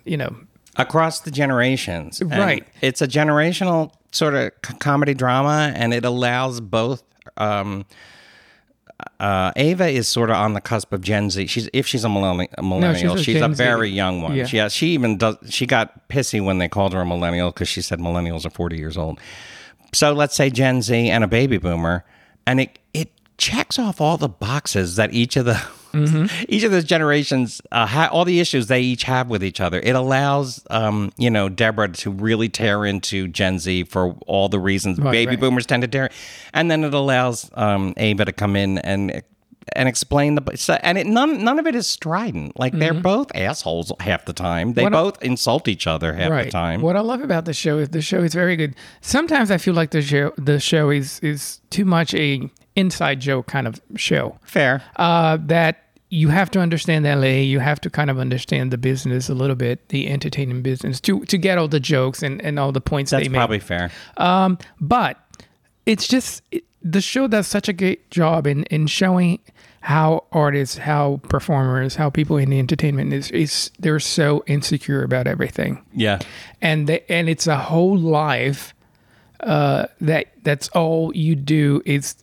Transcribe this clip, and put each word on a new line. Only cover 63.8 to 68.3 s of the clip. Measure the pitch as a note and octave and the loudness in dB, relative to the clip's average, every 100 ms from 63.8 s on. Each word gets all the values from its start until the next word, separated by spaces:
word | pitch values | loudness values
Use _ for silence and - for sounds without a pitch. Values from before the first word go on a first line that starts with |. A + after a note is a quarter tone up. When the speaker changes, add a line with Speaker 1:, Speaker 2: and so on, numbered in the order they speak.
| F2 - - - | -4 -8 -14 -2
Speaker 1:
Um, | F3+ F#3 F#3+ F3+ - - | 2 4 2 0 -6 -6
but | C#3+ A#3+ E3 - _ - - _ _ _ - | 0 2 0 -4 _ -20 -20 _ _ _ 0
it's | A3 - | 0 2
just, | B3+ - - - | 0 0 -10 -10
it, | - - _ | -10 -10 _
the | E3+ F#3 | -2 0
show | F#3+ B3+ C4+ | 0 0 2
does | G#3+ F#3 | 2 0
such | G#3 - | -2 -2
a | |
great | F3+ F#3 - _ | 0 0 -2 _
job | F3 D#3+ | 0 2